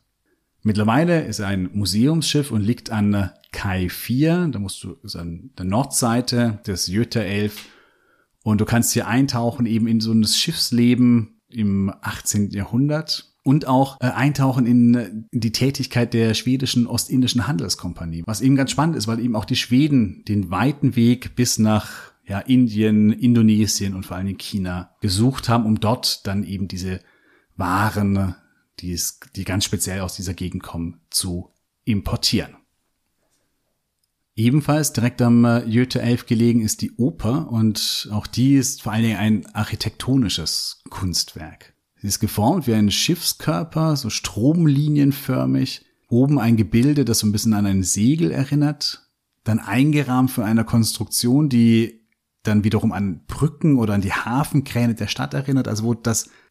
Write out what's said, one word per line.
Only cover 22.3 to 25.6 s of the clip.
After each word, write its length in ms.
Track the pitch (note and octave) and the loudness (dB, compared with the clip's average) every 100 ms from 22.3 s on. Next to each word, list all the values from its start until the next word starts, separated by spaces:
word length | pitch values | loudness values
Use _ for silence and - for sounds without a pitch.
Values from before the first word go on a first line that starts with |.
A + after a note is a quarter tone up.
| G2 | -6
Indien, 720 | B2+ B2+ B2 G#2 A2 G#2+ G#2+ | 2 4 4 2 2 4 4
Indonesien 840 | A2+ B2 A#2 A2 G#2+ G#2 - G2 F#2+ | 4 4 6 6 6 2 0 -4 -6
und 100 | - | -8
vor 120 | F#2 | -6
allem 200 | G2 F#2 | -6 -8
China 580 | - G#2 F#2 F2+ F2+ _ | -8 -6 -4 -6 -8 _
gesucht 460 | G#2 F#2 B2 C#3 - | -4 0 0 0 0
haben, 180 | A#2 | 0